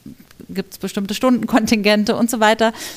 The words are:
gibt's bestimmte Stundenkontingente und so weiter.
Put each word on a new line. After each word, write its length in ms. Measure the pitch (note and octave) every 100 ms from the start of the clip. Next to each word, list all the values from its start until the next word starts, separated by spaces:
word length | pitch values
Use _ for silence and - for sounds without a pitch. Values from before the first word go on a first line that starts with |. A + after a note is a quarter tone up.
| - - - - -
gibt's 280 | F#3 - -
bestimmte 360 | F#3+ - G3 G#3
Stundenkontingente 1000 | B3+ A#3+ A3 A#3 A3 A3 G3+ G#3+ G#3 G3+
und 140 | A3+
so 100 | A#3+
weiter. 340 | G#3+ A3 A3+ A3+ -